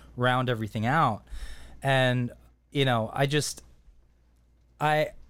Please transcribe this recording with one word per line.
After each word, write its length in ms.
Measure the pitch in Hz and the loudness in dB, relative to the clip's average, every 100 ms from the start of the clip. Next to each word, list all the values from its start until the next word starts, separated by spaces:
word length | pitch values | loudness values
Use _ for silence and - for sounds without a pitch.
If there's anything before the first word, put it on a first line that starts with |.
| - - | -14 -2
round 320 | 123 127 127 | 0 2 0
everything 380 | 113 110 110 113 | -2 -4 -4 0
out. 360 | 160 139 101 - - - - - - | 2 2 0 -8 -12 -10 -12 -14 -6
And, 480 | 135 131 127 123 120 - - _ _ | 0 2 4 2 -2 -6 -20 _ _
you 140 | 143 | 0
know, 260 | 135 117 110 | 2 2 0
I 140 | - 143 | 0 0
just, 360 | 147 - - - - - - - _ _ _ _ _ _ - | 0 -2 -6 -16 -20 -20 -20 -20 _ _ _ _ _ _ -2
I, 280 | 151 151 151 - | 2 2 0 -4